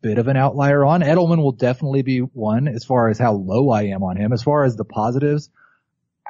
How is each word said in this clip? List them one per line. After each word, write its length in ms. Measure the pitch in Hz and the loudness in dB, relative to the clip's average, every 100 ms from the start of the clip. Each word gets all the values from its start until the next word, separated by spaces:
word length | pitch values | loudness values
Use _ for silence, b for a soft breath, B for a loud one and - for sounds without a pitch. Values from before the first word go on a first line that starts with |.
bit 160 | 113 107 | -2 0
of 100 | 117 | 0
an 80 | 135 | 2
outlier 480 | 135 131 143 143 | 0 0 2 4
on. 160 | 143 175 | 4 2
Edelman 380 | 147 175 170 165 | 2 2 2 2
will 140 | 139 | 0
definitely 500 | 117 123 123 143 139 | 0 -2 -2 -2 -2
be 160 | 131 127 | 0 -2
one 500 | 120 127 107 117 147 | -4 -4 -2 0 -2
as 160 | 120 | -4
far 240 | - 127 113 | -2 2 2
as 100 | 104 | 2
how 140 | 120 | 0
low 380 | 101 92 113 139 | 0 -2 0 2
I 140 | 107 | 0
am 180 | 104 95 | -2 -4
on 140 | 92 92 | -4 -4
him. 160 | 107 | -2
As 80 | 117 | -2
far 220 | 143 147 | 0 0
as 120 | 135 110 | 0 -2
the 80 | |
positives, 640 | 101 110 113 131 147 151 - b b b b _ _ _ | -8 -4 -4 -2 -2 -2 -6 b b b b _ _ _